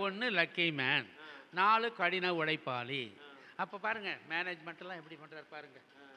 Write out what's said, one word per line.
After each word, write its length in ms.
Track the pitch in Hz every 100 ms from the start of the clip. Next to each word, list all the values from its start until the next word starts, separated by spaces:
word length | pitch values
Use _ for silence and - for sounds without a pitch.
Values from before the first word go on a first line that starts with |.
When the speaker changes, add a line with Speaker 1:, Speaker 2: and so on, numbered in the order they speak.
Speaker 1:
ஒண்ணு 240 | 196 196 247
லக்கி 440 | 185 165 - 170
மேன், 300 | 147 131 143
Speaker 2:
ஆ. 200 | 107 - - - -
Speaker 1:
நாலு 440 | 170 202 226 233 226
கடின 380 | 175 185 180
உழைப்பாளி. 800 | 170 156 156 139 123 120 139 113 98
Speaker 2:
ஆ. 20 | - - - -
Speaker 1:
அப்ப 220 | 185 202
பாருங்க, 400 | 214 226 196 135 156
மேனேஜ்மெண்ட் 500 | 165 180 175 165 160
எல்லாம் 180 | 185 175
எப்படி 180 | 151 156
பண்றாரு 280 | 151 156 147
பாருங்க. 300 | 151 147 131 - 139 139